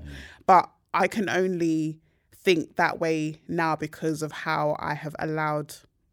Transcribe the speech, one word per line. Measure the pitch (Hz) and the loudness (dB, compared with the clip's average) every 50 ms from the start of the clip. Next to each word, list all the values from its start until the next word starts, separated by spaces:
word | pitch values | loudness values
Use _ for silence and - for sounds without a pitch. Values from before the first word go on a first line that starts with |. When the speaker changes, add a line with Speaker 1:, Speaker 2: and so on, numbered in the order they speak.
| - | -4
Speaker 1:
yeah. | 147 143 - - - - - - | -10 -14 -14 -16 -18 -20 -2 4
Speaker 2:
But | - 190 170 - - _ _ _ _ - | 6 8 8 6 4 _ _ _ _ 0
I | 170 190 190 | 0 0 2
can | - 220 196 135 | 0 0 -2 0
only | 131 180 190 185 180 165 170 165 160 160 156 156 156 160 _ _ _ _ _ _ - - - | 0 0 0 0 0 0 0 2 2 2 0 -2 -4 -8 _ _ _ _ _ _ -20 -2 2
think | 196 180 160 - - - | 2 2 2 0 -2 0
that | - 170 - - - | 0 0 0 0 0
way | 170 160 160 156 151 156 151 - _ - | 0 0 0 0 -2 -4 -6 -8 _ -6
now | 165 170 165 160 156 | -2 0 0 0 0
because | 151 156 151 - - 170 160 156 147 | -2 -4 -8 -8 -6 -4 -4 -2 -2
of | 151 147 | -4 -8
how | - - - 160 156 151 151 151 - - | -8 -6 -4 -2 0 0 0 0 -2 -2
I | - 151 151 | -4 -4 -6
have | 151 156 151 - - | -6 -6 -10 -8 -6
allowed | - 160 156 156 156 151 151 151 147 151 - - - _ _ _ _ _ | -6 -4 -2 -2 -2 0 -2 -2 -4 -6 -12 -18 -20 _ _ _ _ _